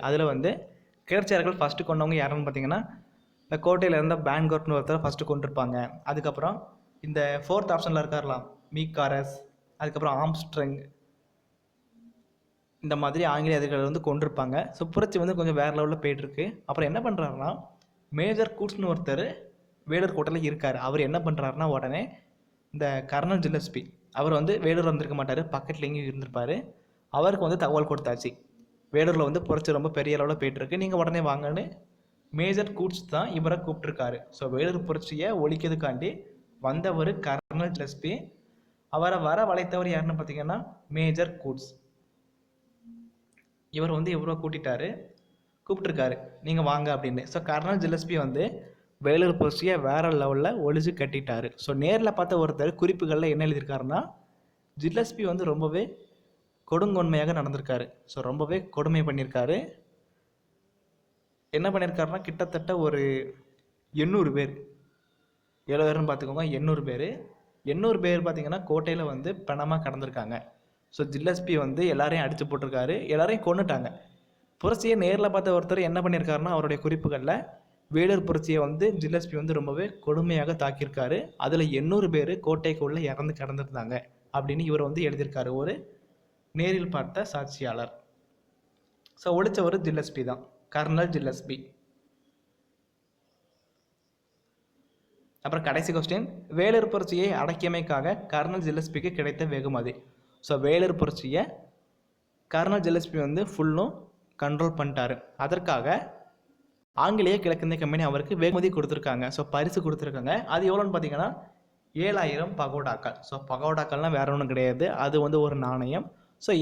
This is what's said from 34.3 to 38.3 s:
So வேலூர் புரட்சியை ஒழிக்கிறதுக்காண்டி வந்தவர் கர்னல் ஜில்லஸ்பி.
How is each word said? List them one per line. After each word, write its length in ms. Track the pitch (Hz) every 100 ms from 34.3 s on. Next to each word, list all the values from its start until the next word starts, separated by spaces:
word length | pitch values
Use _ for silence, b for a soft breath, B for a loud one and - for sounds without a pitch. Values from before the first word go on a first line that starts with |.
So 140 | - 135
வேலூர் 360 | 127 170 175
புரட்சியை 440 | 165 156 - 151 185
ஒழிக்கிறதுக்காண்டி 800 | 208 151 160 165 160 147 127 175 - - - _ _
வந்தவர் 500 | 131 147 185 165 156 202
கர்னல் 540 | 151 139 - 156 170
ஜில்லஸ்பி. 400 | 170 139 - 156 214 -